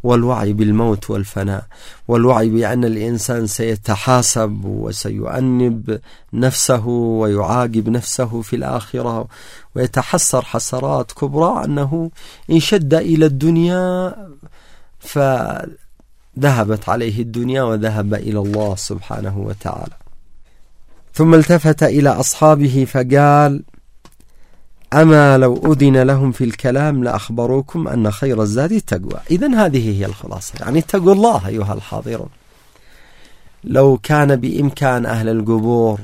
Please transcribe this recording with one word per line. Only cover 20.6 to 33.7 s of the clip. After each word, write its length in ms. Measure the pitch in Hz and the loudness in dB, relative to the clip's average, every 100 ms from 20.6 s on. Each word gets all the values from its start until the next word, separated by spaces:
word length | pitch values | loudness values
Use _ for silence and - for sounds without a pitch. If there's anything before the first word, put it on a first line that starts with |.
| - - - - - | -20 -20 -20 -20 -12
ثم 200 | - 160 | 2 6
التفت 480 | 160 156 170 156 151 | 6 6 4 4 2
إلى 260 | 147 135 139 | 2 4 2
أصحابه 800 | 123 131 - 156 151 143 135 127 | 2 -2 2 4 6 4 2 0
فقال: 720 | 135 127 139 147 143 147 143 - - - - - - - - - - - - - | -2 2 4 6 6 4 0 -8 -20 -20 -20 -20 -20 -20 -20 -20 -20 -20 -20 0
"أما 440 | 147 160 156 143 135 | 6 8 8 8 6
لو 340 | 127 123 156 | 4 2 2
أذن 240 | 143 143 131 | 4 6 6
لهم 360 | 131 135 135 | 4 2 0
في 120 | 120 | 0
الكلام 600 | 123 - 131 131 151 143 | -4 -2 -2 0 0 0
لأخبروكم 840 | 120 101 - 117 120 135 139 170 147 | -2 -4 -6 -4 0 -2 -2 -6 -4
أن 220 | 131 107 | 0 0
خير 320 | 101 139 113 | 0 -2 0
الزاد 300 | 104 110 156 | 0 0 0
التقوى". 480 | 214 - 90 90 - - | -2 -2 -6 -6 -10 -2
إذن 240 | 175 285 | 0 2
هذه 440 | 233 190 135 113 98 | 2 2 2 0 -2
هي 80 | 98 | -4
الخلاصة، 460 | 98 - 98 - - | -8 -12 -12 -12 -10
يعني 180 | - 151 | -2 -2
اتقوا 340 | - 196 180 | 0 2 4
الله 360 | 196 233 160 95 | 4 4 2 -2
أيها 260 | 110 101 | -4 -4
الحاضرون. 540 | 104 - 104 113 113 - _ _ _ _ _ - - - - - - - - | -6 -8 -10 -8 -10 -12 _ _ _ _ _ -20 -20 -20 -20 -20 -20 -20 -18
لو 340 | - | -2